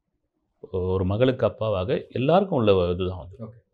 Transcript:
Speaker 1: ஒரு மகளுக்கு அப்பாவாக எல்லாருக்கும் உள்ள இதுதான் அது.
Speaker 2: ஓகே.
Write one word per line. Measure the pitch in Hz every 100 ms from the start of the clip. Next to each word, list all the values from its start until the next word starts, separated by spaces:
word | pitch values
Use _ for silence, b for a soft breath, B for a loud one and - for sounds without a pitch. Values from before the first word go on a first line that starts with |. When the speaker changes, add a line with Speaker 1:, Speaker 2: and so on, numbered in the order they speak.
| _ _ _ _ _ _ -
Speaker 1:
ஒரு | 95 90 92
மகளுக்கு | 92 104 131 127 107
அப்பாவாக | - 110 95 107 151 -
எல்லாருக்கும் | 113 131 175 196 151
உள்ள | 107 95 87
இதுதான் | 87 90 92
அது. | 87 98 110
Speaker 2:
ஓகே. | - _